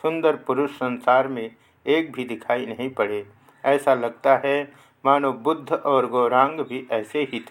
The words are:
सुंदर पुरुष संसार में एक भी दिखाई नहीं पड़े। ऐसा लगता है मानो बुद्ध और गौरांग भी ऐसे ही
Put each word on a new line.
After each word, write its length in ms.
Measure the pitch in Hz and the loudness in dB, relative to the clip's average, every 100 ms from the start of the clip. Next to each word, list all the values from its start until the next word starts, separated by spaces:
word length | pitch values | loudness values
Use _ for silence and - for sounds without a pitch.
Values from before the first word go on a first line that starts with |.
सुंदर 340 | 160 160 156 143 | -4 0 0 0
पुरुष 340 | - 131 143 | -2 -2 -2
संसार 580 | - 127 123 - 131 135 | -4 -6 -2 2 2 2
में 280 | 127 113 - _ _ 131 | -6 -10 -14 _ _ 0
एक 260 | 156 160 | 0 0
भी 120 | 127 | -8
दिखाई 420 | 127 110 - 123 113 | -8 -8 -4 -4 -4
नहीं 240 | 110 131 | -8 -6
पड़े। 360 | 131 104 104 101 _ _ _ | -4 -4 -4 -10 _ _ _
ऐसा 300 | 131 139 139 | 0 2 2
लगता 420 | 127 117 - 139 131 | 2 0 -2 2 2
है 280 | 139 143 143 - _ _ 135 | 2 -2 -4 -14 _ _ 2
मानो 260 | 143 139 | 4 2
बुद्ध 400 | 113 139 160 135 | 0 -2 -2 -2
और 340 | 160 143 135 120 | -4 2 2 2
गौरांग 540 | 123 117 127 139 160 | 0 2 4 2 0
भी 280 | 127 127 127 | -8 -8 -4
ऐसे 300 | 113 107 151 | -6 -4 -4
ही 240 | 135 123 107 | -4 -6 -6